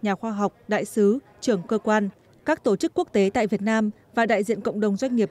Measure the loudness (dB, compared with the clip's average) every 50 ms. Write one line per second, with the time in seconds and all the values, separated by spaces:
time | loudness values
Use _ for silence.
0 | -4 -4 -4 -4 -4 -6 -4 -2 -2 -2 -4 _ _ -4 -2 -2 -2 -2 0 2
1 | 4 4 2 2 -2 -10 -18 -6 -2 0 0 0 0 -2 -4 -2 0 0 2 2
2 | 0 -2 -4 _ _ _ _ _ -4 -2 -2 0 0 0 0 2 0 -2 -2 -2
3 | -2 0 2 2 2 2 2 0 0 0 -2 -2 -2 0 0 0 0 -2 -4 -6
4 | _ _ -2 -2 0 2 2 0 0 -2 -4 -4 -4 -4 -4 -2 0 -2 0 0
5 | -2 -2 0 0 0 0